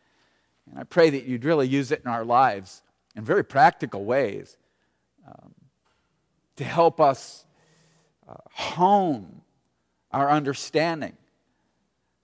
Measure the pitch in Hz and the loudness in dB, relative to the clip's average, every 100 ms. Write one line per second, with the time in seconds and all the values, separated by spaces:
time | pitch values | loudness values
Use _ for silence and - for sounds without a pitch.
0 | _ _ _ _ _ _ _ - 131 180 | _ _ _ _ _ _ _ -18 -6 2
1 | 165 139 123 123 139 160 131 139 127 143 | 4 2 -6 -6 -2 0 0 -2 -2 -6
2 | 127 117 113 120 131 101 98 - _ _ | -6 -8 0 4 4 0 -12 -20 _ _
3 | _ 107 110 190 - 139 156 - 131 98 | _ -14 -2 -2 0 4 4 4 -8 -8
4 | 101 131 110 101 95 _ _ _ _ _ | -2 -2 -2 -6 -14 _ _ _ _ _
5 | _ _ - - - _ _ _ _ _ | _ _ -20 -20 -20 _ _ _ _ _
6 | _ _ _ _ _ - 131 147 170 - | _ _ _ _ _ -14 -8 2 2 4
7 | 147 131 - - _ _ _ _ _ _ | 2 2 -6 -20 _ _ _ _ _ _
8 | _ _ _ - - - - 156 185 202 | _ _ _ -20 -20 -12 -10 0 2 4
9 | 185 127 87 - _ _ _ _ _ _ | 2 -4 -8 -20 _ _ _ _ _ _
10 | _ 131 139 151 139 131 - 156 165 160 | _ -4 0 0 0 -6 -4 -2 -2 -4
11 | 104 - _ _ _ _ _ _ _ _ | -10 -14 _ _ _ _ _ _ _ _
12 | _ _ | _ _